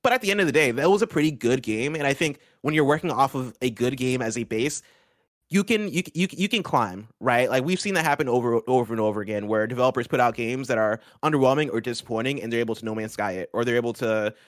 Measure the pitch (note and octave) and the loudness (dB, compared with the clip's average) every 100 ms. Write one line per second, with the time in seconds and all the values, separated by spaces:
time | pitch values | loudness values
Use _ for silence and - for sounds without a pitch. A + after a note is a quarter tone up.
0 | B3 B3 G3+ G3+ F3 C#3 C3+ A#2+ D#3+ G3+ | 0 2 2 2 2 4 2 2 4 4
1 | A3 D#3+ D#3 D3 A#2 C3 A2 G#2+ C#3 D#3 | 2 2 0 0 0 0 0 -2 -2 -2
2 | C#3+ C#3 D#3+ C3+ _ _ C#3 D#3 C#3 D3+ | -2 0 -2 -4 _ _ -2 2 4 2
3 | F3 C3 C3+ C3+ B2+ - B2+ G#2+ B2 C3 | 0 0 0 0 -6 -4 -4 0 -2 0
4 | B2+ B2+ A#2 A#2+ A#2 A2 C#3 - - _ | -2 0 -2 -4 -4 -2 -2 -4 -12 _
5 | _ _ _ _ _ F#3+ G3 A3 G#3 D3 | _ _ _ _ _ -2 2 0 0 -4
6 | - E3 F3+ D3 F#3 A3+ - C#3 G#2+ F#2 | -4 -2 -4 -2 -2 -2 0 0 0 -4
7 | A2+ _ B2 A#2+ B2 B2+ C#3 F#3 G3+ F#3 | -14 _ 0 2 2 2 0 -2 0 0
8 | D#3+ C#3+ C3+ B2 A#2+ A#2 - B2+ A2+ A2+ | 2 0 2 2 2 0 2 2 2 0
9 | G#2+ G#2 G2+ G#2 G#2 A2 A2 B2 B2+ - | 0 -2 -4 -6 -2 -2 -2 2 2 2
10 | - C3+ B2 A2+ A#2 B2+ B2+ A#2 G#2+ A2+ | -2 2 2 0 -4 -6 -2 0 0 -2
11 | - _ D#3 D3 C3 C#3 D3 A2+ B2 A#2 | -8 _ 0 4 4 4 0 -2 -4 -8
12 | - A2+ B2+ C#3 A2+ A#2 A#2 A2 A2+ A2 | -6 -4 -2 -4 -4 -2 -2 -4 -6 -6
13 | A2 - G#2 F#2 - A2 A#2+ A#2+ A#2+ A#2 | -6 -4 -4 -4 -6 -2 0 0 0 -4
14 | A#2 G#2+ G#2+ - | -2 0 -2 -6